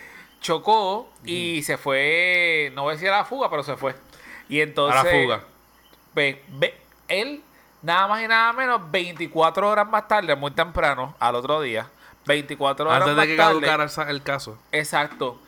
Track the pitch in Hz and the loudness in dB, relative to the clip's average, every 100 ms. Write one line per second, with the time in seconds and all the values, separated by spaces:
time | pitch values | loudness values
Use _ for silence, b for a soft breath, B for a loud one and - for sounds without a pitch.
0 | B B B _ - 160 196 220 196 202 | B B B _ -4 -2 2 2 2 -4
1 | 254 - 131 175 175 165 147 139 147 135 | -8 -16 -8 -6 -4 -4 -4 -6 -2 0
2 | 143 165 180 180 175 160 143 131 139 156 | 2 2 2 2 2 0 -2 -4 -4 -2
3 | 185 196 185 269 233 151 139 127 135 131 | 0 0 0 -2 -2 -2 -4 -4 -6 -6
4 | - B B B - 147 151 147 143 131 | -12 B B B -6 -2 -2 0 2 4
5 | 151 175 127 107 - _ _ _ _ _ | 4 4 2 -2 -6 _ _ _ _ _
6 | _ - 143 135 - 135 180 - _ _ | _ -2 -2 -2 -12 -4 -4 -4 _ _
7 | - 185 247 294 - b b b 151 175 | -4 -4 -4 -8 -16 b b b -2 0
8 | 196 214 220 226 226 233 262 233 165 185 | 2 0 0 2 2 0 0 -2 -2 -4
9 | 175 165 170 160 160 160 202 214 208 220 | -4 -6 -6 2 2 4 2 2 2 0
10 | - 214 175 143 143 135 170 175 160 131 | 0 0 2 -2 -2 -2 -2 0 0 0
11 | 131 - 117 120 127 151 143 110 117 B | -4 -2 0 0 0 -2 0 -4 -6 B
12 | B - - 147 143 143 139 139 151 131 | B -12 -2 -2 -2 -2 -2 0 2 2
13 | 143 147 156 160 160 160 147 156 151 - | 4 4 4 4 4 4 2 0 0 -4
14 | 147 143 143 139 - 110 _ 151 151 160 | -6 -6 -4 -6 -6 -16 _ -4 -2 -2
15 | 147 - 135 117 | -2 -4 -8 -8